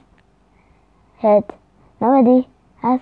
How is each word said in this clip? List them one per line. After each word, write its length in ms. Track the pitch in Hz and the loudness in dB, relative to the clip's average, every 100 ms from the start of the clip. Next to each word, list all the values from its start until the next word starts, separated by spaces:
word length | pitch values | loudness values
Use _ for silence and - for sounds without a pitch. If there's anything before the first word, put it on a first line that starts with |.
| _ _ _ _ _ _ _ _ _ _ _ _ | _ _ _ _ _ _ _ _ _ _ _ _
head. 260 | 220 208 208 - _ _ _ _ | 0 0 -2 -12 _ _ _ _
"Nobody 480 | 226 269 240 254 254 _ _ _ | -2 2 2 0 -2 _ _ _
has 160 | 233 254 | -6 -6